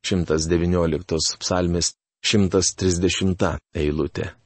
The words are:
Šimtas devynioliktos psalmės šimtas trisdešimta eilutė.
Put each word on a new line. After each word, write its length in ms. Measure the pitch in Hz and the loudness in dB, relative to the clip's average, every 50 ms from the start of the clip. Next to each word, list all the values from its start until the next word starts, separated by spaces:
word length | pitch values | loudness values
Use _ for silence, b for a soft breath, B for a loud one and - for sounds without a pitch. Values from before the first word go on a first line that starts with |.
Šimtas 480 | - - 101 92 82 - 78 80 78 82 | -4 -2 -2 -2 0 0 0 0 2 0
devynioliktos 880 | 87 85 85 87 90 90 85 82 78 71 - - 82 80 78 - - | 0 0 2 2 2 2 2 0 0 -4 -4 -4 -4 -2 -2 -4 -6
psalmės 560 | - - - 95 90 90 87 87 85 82 - - _ _ _ _ _ - | -6 -4 -2 0 0 0 0 0 0 -2 -4 -6 _ _ _ _ _ -4
šimtas 480 | - - 107 98 90 92 95 90 - - | 0 2 2 2 4 2 2 2 0 -2
trisdešimta 840 | - 92 92 87 85 90 90 - - 95 95 90 90 104 87 69 69 _ _ _ | 0 0 0 2 2 0 0 0 0 0 -2 0 0 0 -2 -2 -4 _ _ _
eilutė. 560 | 82 73 73 76 78 71 69 - - - 95 - _ _ | -2 -2 -2 0 -2 -2 -4 -4 -8 -8 -8 -10 _ _